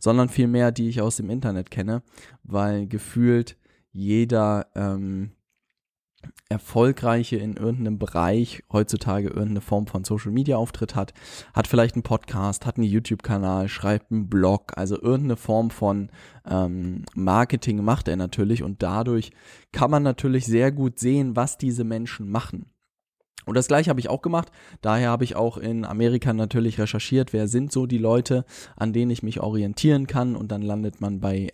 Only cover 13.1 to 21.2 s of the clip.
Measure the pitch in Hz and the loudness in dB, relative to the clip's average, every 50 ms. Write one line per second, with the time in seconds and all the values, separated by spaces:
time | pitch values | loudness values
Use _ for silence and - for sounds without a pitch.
13.1 | 107 98 - - 110 98 98 95 92 95 95 98 - - - 101 104 104 - - | -4 -4 -2 -2 -2 0 0 0 0 0 -2 -4 -6 -4 0 0 0 0 0 -2
14.1 | 113 110 101 90 104 98 92 92 101 101 - - - - 95 95 101 - - 117 | -2 -2 -2 2 2 4 6 6 4 2 0 -6 -8 -6 -4 -4 -4 -2 2 2
15.1 | 131 135 143 135 117 - - - 110 113 117 113 - - 110 101 101 101 101 - | 2 2 2 0 -2 -2 -2 0 2 2 2 0 0 0 0 0 0 0 -4 -6
16.1 | - - - - - - - - 92 92 92 90 90 92 90 90 92 - - - | -10 -20 -20 -20 -20 -18 -8 -4 0 0 0 0 -2 -4 -4 -4 -6 -6 -10 -8
17.1 | - - 95 92 92 113 123 - 139 117 - 120 104 104 101 110 123 - - - | -6 -2 0 2 4 4 2 2 0 -2 0 -2 -2 0 2 2 0 0 0 -4
18.1 | 82 92 92 92 - - 101 104 117 117 - 95 98 - - 87 95 107 117 123 | -2 -2 -4 -4 -2 -2 0 0 0 0 -2 -6 -4 -4 -4 -2 -2 -2 -2 0
19.1 | 117 113 107 - _ _ - - - - _ _ - - 123 127 151 147 143 135 | 0 -2 -2 -4 _ _ -20 -20 -20 -20 _ _ -2 0 2 4 4 4 2 2
20.1 | 123 - - 135 131 131 120 110 113 113 127 135 143 143 135 123 120 - 117 123 | 0 0 0 0 0 0 0 2 2 4 4 4 2 0 -2 -2 -2 -2 0 2
21.1 | 139 143 | 2 2